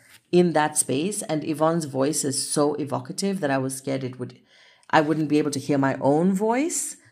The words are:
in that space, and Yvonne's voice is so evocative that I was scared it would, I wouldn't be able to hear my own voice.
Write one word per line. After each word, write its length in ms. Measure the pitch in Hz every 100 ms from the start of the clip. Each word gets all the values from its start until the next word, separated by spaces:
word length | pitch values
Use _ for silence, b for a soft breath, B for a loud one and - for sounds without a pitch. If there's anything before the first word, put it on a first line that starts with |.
| b b _
in 180 | 175 180
that 260 | 156 151 151
space, 440 | - 131 180 202
and 260 | - 156 143
Yvonne's 380 | 147 156 170 151
voice 400 | 131 135 - 143
is 240 | 127 -
so 240 | - 147 151
evocative 640 | 139 123 123 - 196 190
that 120 | 147
I 60 | 135
was 200 | 131 131
scared 260 | - 135
it 160 | 127 123
would, 180 | 120 - b b b b b
I 100 | 156
wouldn't 300 | 151 156 147
be 80 | 151
able 140 | 147
to 80 | 143
hear 180 | 123 139
my 180 | 135 131
own 320 | 135 151 180
voice. 640 | 190 220 240 320 - - - b